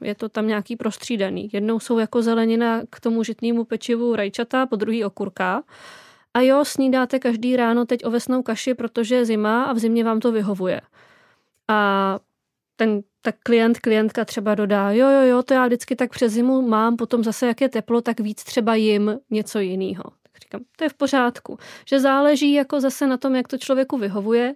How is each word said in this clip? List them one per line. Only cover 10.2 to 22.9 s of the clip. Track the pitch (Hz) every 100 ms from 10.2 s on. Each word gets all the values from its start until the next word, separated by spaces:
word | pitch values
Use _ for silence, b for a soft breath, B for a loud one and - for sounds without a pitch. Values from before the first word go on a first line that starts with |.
| 240
vyhovuje. | 220 202 196 185 - - b b b b b b _ -
A | 214 208 196 196 190 - _ _ _ _ _
ten, | 226 208 - _
tak | 233 -
klient, | - 233 226 233
klientka | - 214 220 240 214
třeba | - 208 208
dodá: | 208 202 202
„Jo, | 214 269
jo, | 277
jo, | 262 247
to | 254
já | 262 247
vždycky | 240 - 247
tak | 247
přes | - 233
zimu | 214 247 262
mám, | 247 220 226 233
potom | 226 240
zase, | 220 214 247
jak | 233
je | 269
teplo, | 233 - 233
tak | 240 233
víc | 208 214
třeba | - - 220 226
jim | 214 208 208 233 -
něco | 214 214 220
jinýho.“ | 190 190 190 185
Tak | - - _ _
říkám: | - 208 247 _
„To |
je | 311
v |
pořádku.“ | - 277 269 240 240 - - B B -
Že | 277
záleží | 269 269 294 285 294
jako | 285 269 294
zase | 262